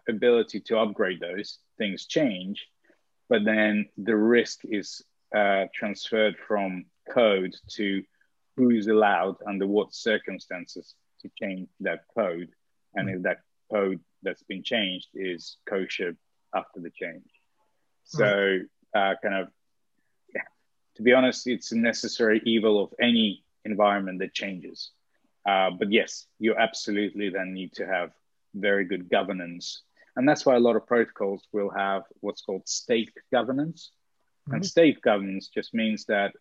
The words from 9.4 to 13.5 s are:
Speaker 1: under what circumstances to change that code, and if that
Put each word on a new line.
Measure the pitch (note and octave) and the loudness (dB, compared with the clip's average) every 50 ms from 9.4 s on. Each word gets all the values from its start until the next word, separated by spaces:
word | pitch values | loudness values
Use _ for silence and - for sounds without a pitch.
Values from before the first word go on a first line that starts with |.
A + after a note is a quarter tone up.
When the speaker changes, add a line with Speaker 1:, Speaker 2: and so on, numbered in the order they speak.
| - | -8
Speaker 1:
under | G#2 G2+ G2 G2 | -6 -4 -2 0
what | G2 G#2 G#2 F#2+ - - | 0 2 2 0 0 -4
circumstances | - - A2+ G#2+ G2+ - - F#2+ F2+ - - F#2 F2 - - - F2+ - _ - _ _ _ _ _ - | -6 -2 0 0 0 -2 -6 -12 -12 -10 -10 -10 -10 -10 -10 -14 -18 -18 _ -20 _ _ _ _ _ -20
to | G2 - - | -18 -14 -10
change | A2 G2 F#2+ F#2 F#2 - _ - | -8 -8 -6 -8 -10 -12 _ -8
that | F#2+ F#2+ E2+ - _ _ - | -6 -4 -6 -6 _ _ -4
code, | A#2 G#2+ F#2 E2+ E2+ F2 E2 _ _ _ _ _ _ _ _ - | -2 -2 -2 -2 -6 -8 -12 _ _ _ _ _ _ _ _ -6
and | G2 F#2+ F#2+ | -4 -4 -4
if | F#2+ F#2 F2+ | -4 -2 -2
that | F#2+ F2+ - _ _ | -2 -2 -4 _ _